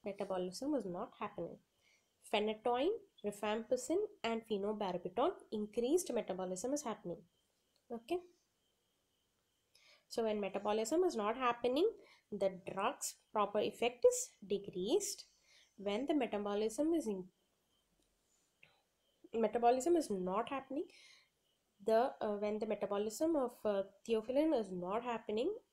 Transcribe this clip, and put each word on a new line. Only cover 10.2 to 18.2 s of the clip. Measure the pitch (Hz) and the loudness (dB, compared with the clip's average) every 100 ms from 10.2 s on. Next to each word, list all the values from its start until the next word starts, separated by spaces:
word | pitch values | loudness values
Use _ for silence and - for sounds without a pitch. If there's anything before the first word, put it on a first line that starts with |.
when | 226 214 | 0 0
metabolism | 196 196 202 214 220 320 | -2 -2 0 0 2 2
is | 370 240 | 2 2
not | 208 247 | 0 2
happening, | 254 240 247 262 415 - - - _ | 0 2 2 4 2 0 -20 -20 _
the | 208 196 180 - | -2 -2 -2 -8
drug's | 185 220 294 - - _ | -2 -2 -2 -8 -10 _
proper | 214 202 214 | 0 2 2
effect | 214 - 233 - | 0 0 -2 6
is | 494 494 - _ 185 | 6 6 -4 _ -4
decreased. | 196 - 180 190 370 - - - _ _ - _ - | -2 -2 -4 2 2 0 -8 -14 _ _ -20 _ -8
When | 196 202 285 | -2 -2 2
the | |
metabolism | 302 226 208 202 202 214 220 311 | 2 2 -2 -2 0 0 2 2
is | 330 226 | 2 0
in-, | 190 185 _ _ _ _ _ _ _ _ _ | -4 -6 _ _ _ _ _ _ _ _ _